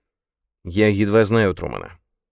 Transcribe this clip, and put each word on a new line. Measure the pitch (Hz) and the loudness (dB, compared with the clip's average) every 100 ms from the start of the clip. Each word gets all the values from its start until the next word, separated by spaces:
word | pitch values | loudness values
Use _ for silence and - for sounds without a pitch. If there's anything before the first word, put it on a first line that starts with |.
| _ _ _ _ _ _ | _ _ _ _ _ _
"Я | 92 87 107 | -8 0 2
едва | 98 104 107 | 2 2 2
знаю | 104 113 104 | 2 2 0
Трумана. | 90 76 53 50 - _ _ _ | -2 -8 -10 -14 -20 _ _ _